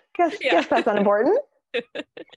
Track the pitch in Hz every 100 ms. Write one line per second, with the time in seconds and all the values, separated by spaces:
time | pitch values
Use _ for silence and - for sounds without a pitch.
0 | _ - 339 - 269 330 - 302 240 202
1 | 202 208 262 494 - _ _ - - -
2 | - - -